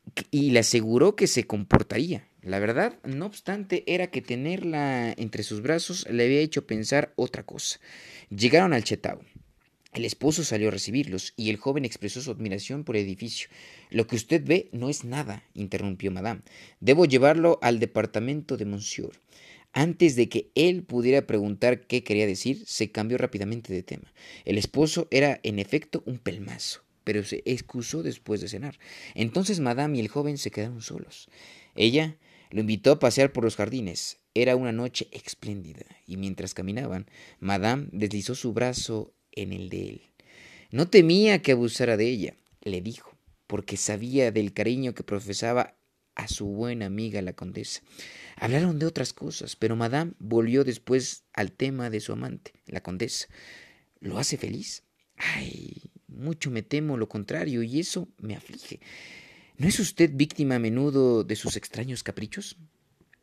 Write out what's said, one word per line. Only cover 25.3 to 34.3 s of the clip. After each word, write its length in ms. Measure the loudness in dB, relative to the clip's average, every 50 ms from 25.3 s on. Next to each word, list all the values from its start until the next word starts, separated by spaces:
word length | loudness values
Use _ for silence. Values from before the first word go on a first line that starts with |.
| 2 0
en 160 | -4 -4 -4 -4
efecto, 440 | -2 -2 -2 -2 -2 -4 -8 -8 -6
un 140 | -8 -10 -8
pelmazo, 640 | -6 -8 -8 -8 -10 -12 -10 -10 -10 -10 -10 -12 _ _ _ _
pero 220 | _ -2 -2 -2 -2
se 180 | -4 -6 -6 -4
excusó 560 | -4 -4 -4 -6 -8 -10 -8 -8 -6 -6 -6
después 400 | -6 -6 -8 -8 -6 -4 -4 -4
de 60 | -4 -8
cenar. 300 | -10 -10 -10 -12 -14 _ -20 -20 -20 -18 -18 -10 -4
Entonces 440 | -4 -4 0 0 0 0 0 0 0
Madame 380 | 0 0 0 0 0 0 0
y 40 | -2
el 80 | -2 -2
joven 280 | -2 -2 -2 -2 -4
se 140 | -4 -6 -6
quedaron 320 | -6 -6 -6 -6 -8 -10
solos. 480 | -12 -12 -12 -12 -14 -16 -18 -20 -20 -20 _ -20 -20 -20 -20 -20 -20 _ 2
Ella 440 | 4 6 6 6 4 2 0 -4 -10 _ _ _ -20 _ _
lo 100 | -4 -2
invitó 320 | 0 0 0 4 6 6
a 60 | 6 8
pasear 340 | 6 4 6 4 4 4
por 100 | 2 2
los 140 | 0 0 0
jardines. 640 | 0 -2 -2 -4 -4 -6 -6 -8 -8 -10 -10 -12 _ _ _